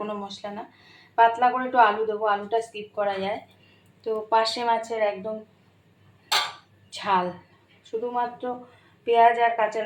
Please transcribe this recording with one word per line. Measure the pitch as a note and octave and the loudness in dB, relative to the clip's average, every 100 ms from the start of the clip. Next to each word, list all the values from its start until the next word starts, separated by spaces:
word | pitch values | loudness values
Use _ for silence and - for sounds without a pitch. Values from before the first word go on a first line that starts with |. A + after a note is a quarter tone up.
কোনো | G#3+ G#3 | -6 -8
মশলা | G3 - G3+ G#3 | -10 -12 -12 -12
না। | B3+ _ - - _ - | -14 _ -20 -20 _ 4
পাতলা | A#3 A#3 B3 | 4 4 0
করে | B3+ B3+ | 0 0
একটু | B3+ G#3+ | 4 4
আলু | G#3+ A3 | 4 -2
দেবো, | G#3 G#3+ | -2 -2
আলুটা | G3+ G3+ A3+ A3+ | -2 -2 -4 -4
স্কিপ | G#3 G#3 - | -10 -10 -4
করা | G3+ F#3+ | -4 -2
যায়। | F#3+ A3+ - _ _ _ _ _ A3+ | -4 -6 -10 _ _ _ _ _ -8
তো | A3 G#3+ | -6 0
পার্শে | A3+ A3+ B3 | 0 0 -2
মাছের | A#3 A3+ A3+ A3+ G#3 | 0 -2 -2 -2 -2
একদম | G3 G#3+ A3 G#3+ _ _ _ _ _ _ _ - - - - _ _ _ | -2 -8 -10 -12 _ _ _ _ _ _ _ -6 -4 -4 -10 _ _ _
ঝাল, | - G3+ F#3 F3+ F3+ - _ _ _ _ | -10 0 0 0 -6 -16 _ _ _ _
শুধুমাত্র | A3+ A#3+ A#3+ A#3+ - B3 B3 - - _ _ - | -8 -4 -4 -4 -6 -10 -10 -14 -20 _ _ 2
পেঁয়াজ | A#3 A#3 A#3 A#3 | 6 6 6 2
আর | A#3 | 2
কাঁচা | G#3 A3 | -2 -2